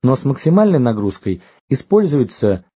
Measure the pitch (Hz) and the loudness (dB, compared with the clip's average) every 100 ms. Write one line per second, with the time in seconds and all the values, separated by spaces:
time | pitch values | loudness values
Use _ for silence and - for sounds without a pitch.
0 | 127 131 139 135 156 180 214 160 123 110 | 0 0 -2 -2 0 2 2 2 0 -2
1 | 101 - 107 90 _ _ _ 135 - 208 | -4 -6 -8 -8 _ _ _ -6 0 0
2 | 196 143 117 - 104 92 _ | 2 -2 -2 -2 -2 -2 _